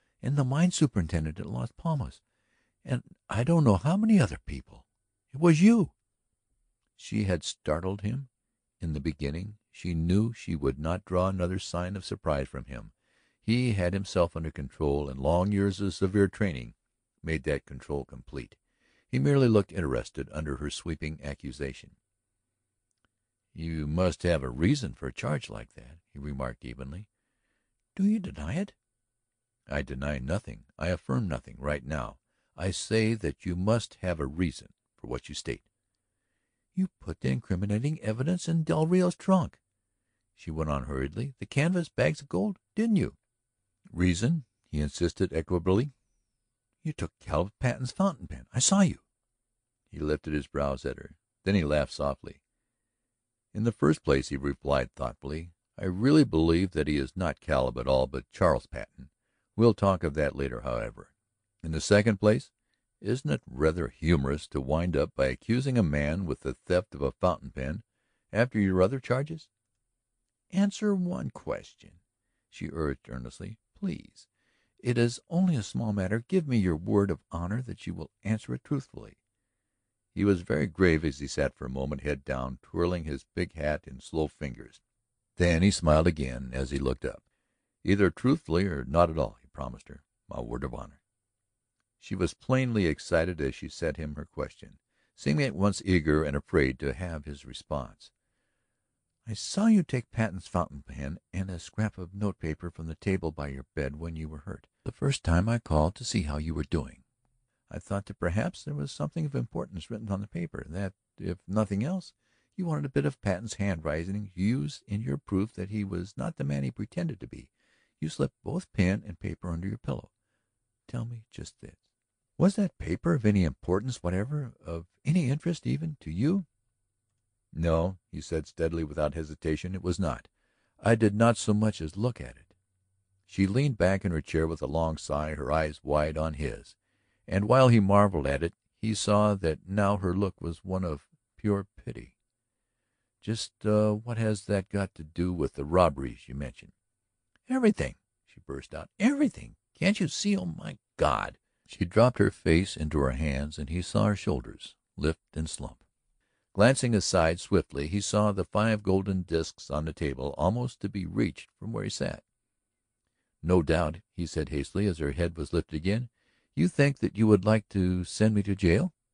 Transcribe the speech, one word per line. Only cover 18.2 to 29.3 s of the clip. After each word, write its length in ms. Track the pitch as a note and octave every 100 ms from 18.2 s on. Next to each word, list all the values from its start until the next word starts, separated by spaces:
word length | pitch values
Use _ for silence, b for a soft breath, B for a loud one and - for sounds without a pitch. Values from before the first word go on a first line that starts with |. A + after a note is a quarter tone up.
| - C#2 A1 - _ _ _ _ _
He 100 | C3
merely 300 | C#3+ C#3 B2
looked 240 | G#2+ G2
interested 580 | F2 D2+ B1 - - C2+
under 240 | D2 D#2 C2
her 140 | D2
sweeping 500 | - F2 D#2 D#2 D#2
accusation. 760 | C#2+ C#2+ C#2 B1+ C#2 B1 - - _ _ _ _ _ _ _ _ _ _ _ _ _ _ _
"You 340 | - E2 D#2+ D2
must 360 | D#2+ F#2 E2
have 200 | F2 E2
a 60 | C2
reason 460 | B1 F2+ C#3+ F#2+
for 140 | - C2
a 40 |
charge 380 | - B2 D3 -
like 240 | G#1+ A1
that," 240 | - A#1+ D#2+ _
he 60 | C#2
remarked 460 | D2 C2+ B1+ A#1+
evenly. 440 | B1 B1 C2 E2+ G#2+ _ _ _ _ _ _ _ _
"Do 120 | - G3
you 140 | A3
deny 340 | F3+ - D2
it?" 180 | D3 G3+ _ _ _ _ _ _